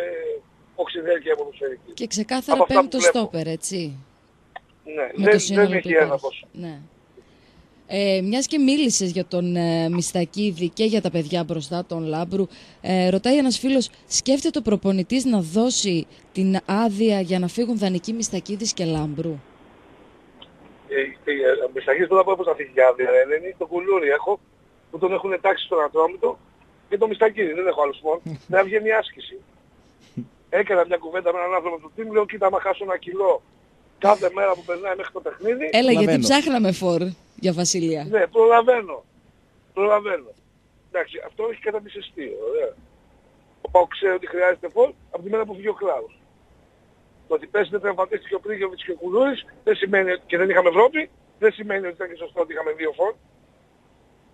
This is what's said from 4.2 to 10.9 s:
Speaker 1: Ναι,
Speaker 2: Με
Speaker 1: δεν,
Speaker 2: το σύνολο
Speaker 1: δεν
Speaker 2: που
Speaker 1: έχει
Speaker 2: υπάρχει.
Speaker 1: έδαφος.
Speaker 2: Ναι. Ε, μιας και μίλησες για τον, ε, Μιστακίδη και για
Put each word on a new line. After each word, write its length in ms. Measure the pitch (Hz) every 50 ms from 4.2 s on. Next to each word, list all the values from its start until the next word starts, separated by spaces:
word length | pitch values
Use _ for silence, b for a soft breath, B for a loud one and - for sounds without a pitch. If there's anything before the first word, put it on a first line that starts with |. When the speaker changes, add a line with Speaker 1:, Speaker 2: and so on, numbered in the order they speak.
| _ _ _ _ _ _ - - - _ _ _ _
Speaker 1:
Ναι, 100 | 151 156 151 139 120 -
Speaker 2:
Με 80 | - 196
Speaker 1:
δεν, 80 | 202
Speaker 2:
το 80 | 214 202
σύνολο 280 | - - 196 202 202
Speaker 1:
δεν 40 | 185 190 180
Speaker 2:
που 60 | -
Speaker 1:
έχει 20 | 175
Speaker 2:
υπάρχει. 180 | 165 160 151 143
Speaker 1:
έδαφος. 360 | 143 135 - 135 - - - _
Speaker 2:
Ναι. 280 | - - 175 165 151 143 151 - _ _ _ _ _ b b b b b b b b b b b b b _ -
Ε, 320 | - 196 202 196 190 190 185
μιας 240 | 196 220 262 269
και 100 | - 320 302
μίλησες 520 | 269 262 277 294 302 240 - - 196 180
για 140 | 170 185 175
τον, 300 | - 185 175 175 175 175
ε, 340 | 175 170 170 165 165 165 165
Μιστακίδη 800 | 175 175 165 - - 180 170 160 - 196 208 208 175 160 180 165
και 140 | - - 220
για 180 | 220